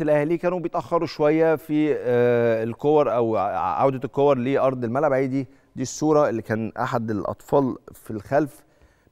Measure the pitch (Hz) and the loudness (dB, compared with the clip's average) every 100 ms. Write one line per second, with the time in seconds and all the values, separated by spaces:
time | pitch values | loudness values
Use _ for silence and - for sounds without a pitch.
0 | 151 147 147 170 175 180 165 170 - 170 | 2 0 0 -2 -2 -4 -6 -6 -2 -2
1 | 165 - 147 160 160 156 - 151 151 120 | -2 0 2 4 2 2 0 0 0 0
2 | 113 123 120 120 117 113 113 113 143 151 | 0 2 4 4 2 0 -2 -2 2 4
3 | 131 117 113 107 98 92 90 80 135 131 | 4 2 0 0 0 -2 -2 0 0 0
4 | 135 - 143 135 120 139 131 131 117 127 | -4 0 2 2 0 0 0 -2 -4 -2
5 | 151 135 135 135 127 _ _ - 127 - | 0 0 0 -4 -6 _ _ -10 -10 -4
6 | 156 151 139 113 104 110 110 - 123 123 | 2 4 2 0 -4 -4 -4 -6 -4 -4
7 | 110 104 - - - 143 131 - - - | -2 -4 -6 -8 -2 0 2 -2 -12 -20
8 | - 110 - 139 151 - _ _ _ _ | -12 -12 -2 0 0 -6 _ _ _ _
9 | _ | _